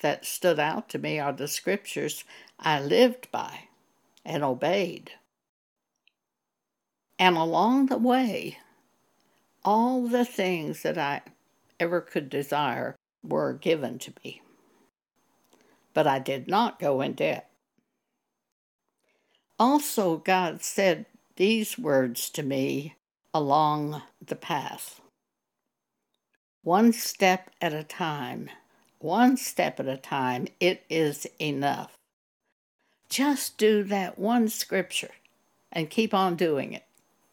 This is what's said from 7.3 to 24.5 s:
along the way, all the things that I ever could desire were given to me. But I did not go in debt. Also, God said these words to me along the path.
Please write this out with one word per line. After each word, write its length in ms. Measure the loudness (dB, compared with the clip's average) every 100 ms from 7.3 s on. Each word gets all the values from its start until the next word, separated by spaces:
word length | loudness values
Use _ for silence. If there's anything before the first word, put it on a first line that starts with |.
| 6
along 500 | 2 4 4 4 4
the 120 | 2
way, 600 | 2 4 2 -2 -8 -12 _ _ _ _ _ _ _ _ _ _
all 420 | 0 2 4 2 0
the 180 | 2
things 580 | 2 0 0 0 -4 -4
that 160 | -4 -2
I 240 | -2 -4 -8 _ _ _ _ -6
ever 200 | -2 -2
could 280 | -2 -6 -4
desire 680 | -6 -2 0 0 -2 -6 -10 _ _
were 300 | -4 -2 -2
given 460 | -2 -2 0 -2 -8
to 120 | -14 -16
me. 180 | -18 -18 _ _ _ _ _ _ _ _ _ _ _ _ _ _ _
But 120 | 0 2
I 120 | 2
did 300 | -2 -6 -2
not 300 | 0 0 -2
go 220 | -2 0
in 140 | -2
debt. 360 | -2 -2 -4 -10 _ _ _ _ _ _ _ _ _ _ _ _ _ _ _ _ _ _ _ _ 0
Also, 600 | 4 4 2 0 0 0
God 440 | 2 2 2 -4
said 440 | -6 2 2 2 -4 _ _ 0
these 420 | 2 4 0 -4
words 520 | 2 2 2 -2 -8
to 120 | -6
me 520 | -4 -2 -2 -2 -6 -14 _ _ _
along 680 | -2 2 2 2 0 -4 -8 -14 _
the 120 | -12 -10
path. 640 | -4